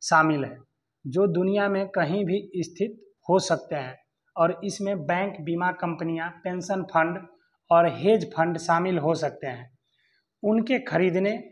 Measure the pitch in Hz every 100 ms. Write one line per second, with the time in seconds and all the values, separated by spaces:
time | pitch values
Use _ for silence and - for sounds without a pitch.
0 | - 165 156 151 127 - _ _ _ _
1 | 135 139 202 165 185 202 202 196 196 196
2 | 156 196 185 196 - 180 165 - 220 -
3 | - _ - 185 180 165 - 151 127 127
4 | _ _ _ - 170 175 202 190 196 196
5 | 139 175 196 196 156 170 180 180 170 160
6 | 165 165 170 170 185 180 175 190 175 165
7 | 165 180 - _ _ _ _ 170 170 123
8 | 170 220 160 - 165 165 - 170 180 180
9 | 147 160 143 - 143 123 120 _ _ _
10 | _ _ _ _ 208 220 226 254 - 165
11 | 185 175 196 226 -